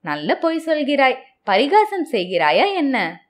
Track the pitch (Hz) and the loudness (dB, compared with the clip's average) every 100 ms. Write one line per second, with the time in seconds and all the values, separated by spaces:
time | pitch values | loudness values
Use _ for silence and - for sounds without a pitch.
0 | 170 151 156 330 330 330 320 302 277 285 | -6 -6 -4 -2 -2 -2 -2 -2 0 2
1 | 262 - - _ - 285 277 403 415 392 | 2 0 -10 _ -2 0 4 4 2 -2
2 | 302 214 180 175 160 175 392 381 285 254 | -4 -4 -2 0 2 4 2 0 -2 -2
3 | 170 170 _ | -4 -8 _